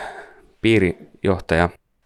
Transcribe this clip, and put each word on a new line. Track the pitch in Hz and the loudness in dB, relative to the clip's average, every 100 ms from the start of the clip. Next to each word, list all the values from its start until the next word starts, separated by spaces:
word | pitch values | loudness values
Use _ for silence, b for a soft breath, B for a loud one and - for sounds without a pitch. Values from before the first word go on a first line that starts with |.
| B B B B B _ | B B B B B _
piirijohtaja | 110 110 90 - - _ - 90 - 82 87 - _ _ | 0 2 0 -4 -14 _ -4 -2 -2 0 0 -4 _ _